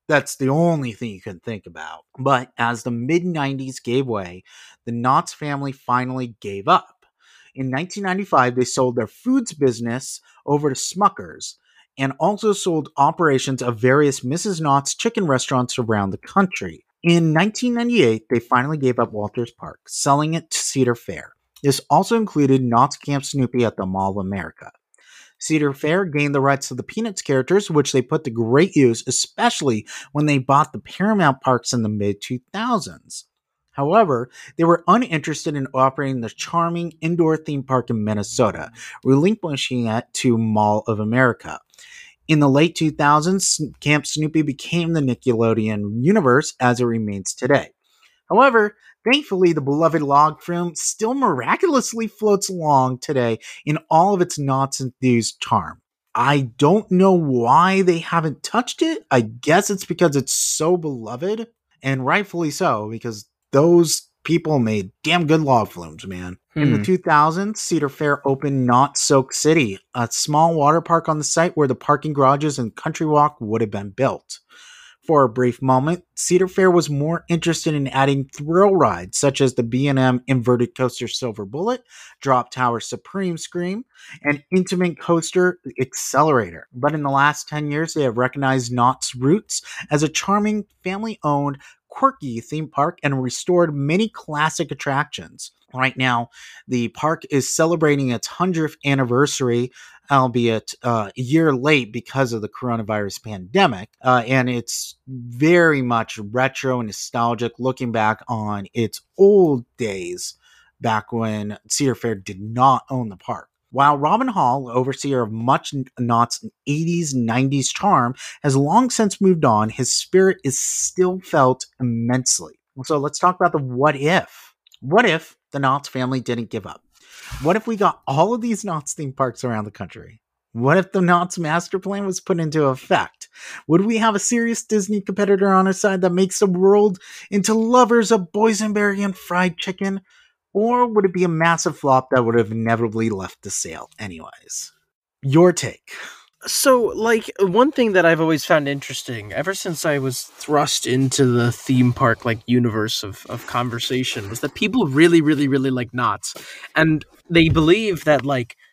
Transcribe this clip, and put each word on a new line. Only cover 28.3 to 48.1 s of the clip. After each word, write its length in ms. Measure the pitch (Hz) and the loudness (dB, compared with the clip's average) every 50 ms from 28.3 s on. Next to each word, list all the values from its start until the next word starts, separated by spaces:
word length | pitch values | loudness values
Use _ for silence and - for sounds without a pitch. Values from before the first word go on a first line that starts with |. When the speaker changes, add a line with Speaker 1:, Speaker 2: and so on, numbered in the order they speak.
Speaker 1:
great 460 | 113 113 113 110 123 143 180 196 - 151 | -4 -4 0 2 4 4 4 4 4 4
use, 260 | 135 120 113 110 - - | 4 4 4 0 -4 -6
especially 800 | - - - - _ - 220 240 - - 160 135 113 107 104 - - - - - - | -4 -4 -6 -6 _ -2 0 0 0 0 -2 -2 -2 -2 -4 -10 -16 -18 -18 -8 -4
when 120 | 147 151 | -2 0
they 120 | 151 143 135 | 0 0 0
bought 340 | 123 - 135 143 156 - | 0 2 2 2 2 0
the 80 | - - | -4 -12
Paramount 600 | - - - - 185 214 220 202 170 143 131 - | -16 -16 -6 -4 -2 0 2 2 2 2 0 0
parks 320 | - 135 127 117 - - 127 | 0 0 0 0 0 -4 -4
in 100 | 120 110 | -2 -2
the 60 | 107 | -2
mid-two 500 | 107 104 101 101 98 101 - - 123 120 - _ - | -2 -2 -2 -2 -4 -4 -6 -8 -8 -8 -8 _ -10
thousands. 720 | 196 226 254 240 202 131 98 - - _ _ - - - _ _ _ _ _ _ _ _ _ | -6 -4 -2 -2 -2 -4 -8 -14 -18 _ _ -18 -18 -18 _ _ _ _ _ _ _ _ _
However, 580 | _ - 139 147 180 226 220 165 131 117 123 - _ - - - - | _ -4 -2 2 4 4 4 4 2 -2 -2 -6 _ -20 -20 -14 -2
they 80 | - 165 | 0 4
were 200 | 165 170 165 - - | 4 4 4 4 4
uninterested 680 | 185 240 254 - 165 151 131 160 151 - - 165 147 | 4 4 4 0 -2 -4 -4 -4 -8 -6 -6 -6 -6
in 120 | 143 135 - - | -4 -6 -4 0
operating 480 | 131 131 135 131 - 143 135 135 127 | 2 2 2 2 0 -4 -4 -4 -4
the 80 | 113 110 | -6 -8
charming 640 | - - - - - 170 170 170 170 170 170 170 - _ | -8 -10 -10 -4 -2 -2 -2 0 -2 -4 -6 -8 -10 _
indoor 340 | - 160 175 170 170 160 160 | -2 -2 2 2 4 2 2
theme 280 | 156 156 - 147 139 123 | 0 -2 -4 -6 -6 -2
park 260 | - 131 127 120 - | 0 0 0 0 0
in 140 | 120 110 104 | -2 -2 -2
Minnesota, 680 | 107 107 104 101 - - - 120 104 90 85 80 - - - - - - - - | -2 -2 -2 -4 -4 0 0 0 2 0 -4 -10 -14 -16 -18 -20 -18 -18 -6 0
relinquishing 840 | 127 135 143 156 196 220 - - 165 143 131 - - 131 123 120 113 | 2 4 4 4 2 0 0 -4 -6 -6 -6 -4 -4 -4 -2 -2 -2
it 180 | 110 117 - - - | -2 -4 -4 -6 -8
to 240 | - - 127 117 113 | -2 0 2 2 2
Mall 460 | 113 110 107 107 107 104 107 107 - - | 2 0 2 2 2 2 2 0 0 -2
of 120 | 110 104 | -4 -2
America. 580 | 107 107 117 127 131 123 110 - - 82 78 - - _ _ _ - - - - - - _ _ _ - | -2 0 2 4 4 2 2 0 -8 -14 -14 -14 -18 _ _ _ -20 -20 -20 -20 -20 -20 _ _ _ 0
In 120 | 156 151 | 2 4
the 80 | 147 139 | 4 4
late 280 | 131 143 160 170 160 | 4 4 4 2 2
two 160 | - 160 156 | 0 -2 -2
thousands, 680 | - - 151 143 147 151 151 180 190 196 - - - - 151 151 147 - | 0 2 2 4 4 4 2 2 0 0 0 -2 -2 -2 -4 -8 -10 -6
Camp 240 | - 143 151 147 - - | 0 0 0 0 0 -4
Snoopy 360 | - 156 151 147 156 160 156 | -4 -4 -4 -2 0 0 -2
became 500 | 143 135 - - - 165 175 170 165 165 | -2 -4 -8 -8 -6 -4 -2 -2 0 0
the 80 | 156 | 0
Nickelodeon 1000 | 143 127 120 - _ 127 117 110 117 113 113 113 110 110 107 104 104 101 107 117 127 | 0 0 -2 -2 _ 0 0 2 2 2 2 2 0 -2 -2 -4 -4 -6 -4 0 2
universe 500 | 165 208 220 160 127 120 143 156 - - - | 2 2 4 4 4 4 4 2 -2 -4 0
as 200 | 127 123 120 113 | 2 2 2 2
it 60 | 123 | 0
remains 480 | 117 117 113 110 104 101 98 92 - - | 0 0 -2 -4 -4 -6 -6 -8 -10 -8
today. 380 | - 127 127 143 123 - - _ _ _ _ _ _ _ _ | -6 0 2 2 2 2 -2 _ _ _ _ _ _ _ _